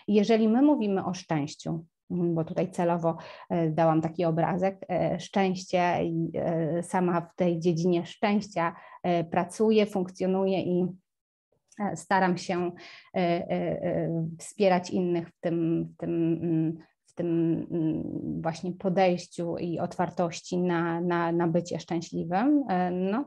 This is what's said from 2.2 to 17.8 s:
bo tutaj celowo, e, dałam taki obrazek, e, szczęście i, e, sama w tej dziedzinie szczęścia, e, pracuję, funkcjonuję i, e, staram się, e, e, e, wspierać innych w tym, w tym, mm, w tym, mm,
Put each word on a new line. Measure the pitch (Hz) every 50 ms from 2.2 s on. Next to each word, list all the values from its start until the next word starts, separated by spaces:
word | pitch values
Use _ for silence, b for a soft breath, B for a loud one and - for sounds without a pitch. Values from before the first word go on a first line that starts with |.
| 170 175 165
bo | 160 160
tutaj | 165 175 165 170 180
celowo, | - - 175 170 175 165 165 165 160 165 B B B B B B
e, | 180 170 165 156
dałam | 156 165 165 160 156 160
taki | 160 160 165 - 175
obrazek, | 160 160 165 156 - 190 180 185 196 190 - - -
e, | 180 160 165 156 - 156
szczęście | - - - 202 196 185 185 185 - - - 175 175 175 170 170 170
i, | 170 165 165 165 165 165
e, | - 143 165 165 165 165 147 170 170 175
sama | - - 185 180 175 165 170
w | 170 - _
tej | - 180 175 175 165
dziedzinie | 165 185 165 160 170 185 175 170 -
szczęścia, | - - - 226 208 202 214 208 - - 170 165 165 170 B B B B B -
e, | 180 175 170 165
pracuję, | 165 - 180 170 175 - - 220 220 220 214 208
funkcjonuję | 208 - 190 180 185 - - 185 185 185 190 190 190 190 175
i, | - 175 180 175 175 175 - - _ _ _ _ _ _ _ _ _ _ _ _ _ _ _ -
e, | 208 190 175
staram | - - - 202 185 185 180 180
się, | 180 - - 185 175 180 175 175 B B B B B B B B
e, | 190
e, | 180 175 170 170 - -
e, | 180 180 175 160 160 - - 175 160 170 160 156 165 165 165 165 165 -
wspierać | - - - - 202 185 180 180 180 -
innych | - 190 180 175 170 170 170 -
w | _ _
tym, | - 170 170 170 165 165 165 165 165
w | 165 -
tym, | - 170 170 170 170 165 165 165 165 165
mm, | 170 160 160 160 156 165 165 B B B B _
w | _ _
tym, | - 175 170 165 165 165 165 160 - - -
mm, | - 170